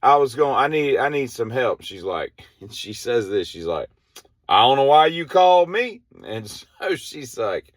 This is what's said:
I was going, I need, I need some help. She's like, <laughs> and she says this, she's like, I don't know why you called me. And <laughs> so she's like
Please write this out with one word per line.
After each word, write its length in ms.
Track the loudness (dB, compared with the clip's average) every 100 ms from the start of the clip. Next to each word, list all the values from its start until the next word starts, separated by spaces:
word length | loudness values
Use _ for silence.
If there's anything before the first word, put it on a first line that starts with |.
I 120 | 6 4
was 200 | 4 0
going, 200 | 0 2
I 120 | 0
need, 300 | 0 0 0
I 120 | 0
need 200 | -2 -6
some 200 | -6 -6
help. 320 | -2 -2 -2
She's 220 | -8 -12
like, 400 | -8 -6 -8 _ -20
<laughs> 100 | _
and 120 | -20
she 200 | -16 -14
says 360 | -12 -4 -2 -2
this, 180 | -4 -4
she's 180 | -8 -6
like, 240 | -6 -8 _ _ -20 _ _ _
I 120 | 4
don't 140 | 4 4
know 60 |
why 240 | 6 6 6
you 180 | 2 -2
called 440 | 4 6 6 4
me. 320 | 0 -4 -6 _ _ -12
And 240 | -12 -10
<laughs> 320 | -16 -20 _
so 140 | -6 -6
she's 420 | -8 -16 -16 -6
like 360 | -4 -4 -8